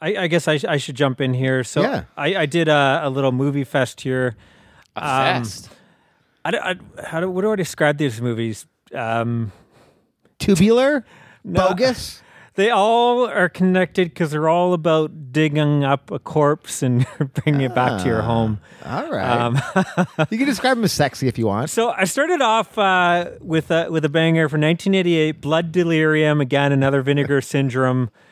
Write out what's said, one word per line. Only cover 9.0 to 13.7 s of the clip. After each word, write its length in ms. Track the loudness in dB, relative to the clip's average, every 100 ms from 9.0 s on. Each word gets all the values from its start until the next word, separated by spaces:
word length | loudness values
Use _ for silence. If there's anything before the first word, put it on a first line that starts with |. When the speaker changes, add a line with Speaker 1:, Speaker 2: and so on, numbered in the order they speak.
| -4 -2 -2 -4 -6 -10 _ _ _ _ _ _ _ _
Speaker 2:
Tubular? 680 | 0 2 4 4 2 0 -4 -18 -20 -20
Speaker 1:
No. 240 | -4 0 2
Speaker 2:
Bogus? 540 | 2 0 -2 -10 -16 -20 -20 -12
Speaker 1:
They 140 | -2 2
all 560 | 2 4 4 2 2 0
are 220 | 0 -2
connected 680 | 2 2